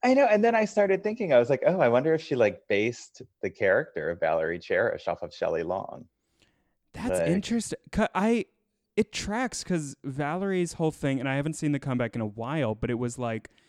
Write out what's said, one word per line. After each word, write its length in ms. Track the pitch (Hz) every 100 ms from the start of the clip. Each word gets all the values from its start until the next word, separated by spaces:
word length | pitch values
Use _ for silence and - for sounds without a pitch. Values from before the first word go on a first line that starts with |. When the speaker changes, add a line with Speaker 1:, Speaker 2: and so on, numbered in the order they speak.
Speaker 1:
I 120 | 254
know, 100 | 262
and 180 | 262 214
then 120 | 233
I 100 | 226
started 380 | 214 - 202 190
thinking, 320 | 214 226 196
I 40 | 127
was 120 | 120
like, 120 | 135 151
"Oh, 120 | 185
I 100 | 131
wonder 260 | 120 151
if 80 | 160
she, 140 | 160 127
like, 300 | 107 87 _
based 520 | 101 110 120 - _ - _
the 80 | 101
character 580 | - 98 104 156 - 76
of 100 | 85
Valerie 400 | 80 80 80 85
Cherish 480 | - 92 113 - -
off 160 | 82
of 120 | 90
Shelley 280 | - 82 82
Long." 440 | 82 95 - - - _ _ _ _ _ _ _ _
Speaker 2:
That's 280 | - - 92
Speaker 1:
Like 80 | 82
Speaker 2:
interesting. 500 | 185 - 233 - - -
'Cause 160 | 190 214 -
I, 300 | 214 233 - _ _ _ _ -
it 160 | 147
tracks 500 | - - 214 254 -
'cause 320 | - 180 143 135
Valerie's 720 | - 135 143 170 196 185 175
whole 180 | - 160
thing, 300 | - 143 135
and 80 | 135
I 80 | 135
haven't 160 | 147
seen 180 | 156 151
The 80 | 143
Comeback 380 | 139 123 117 120
in 40 |
a 60 | 110
while, 480 | 104 117 156 123
but 160 | 107 117
it 80 | 120
was, 180 | 123 117
like, 340 | 120 113 - _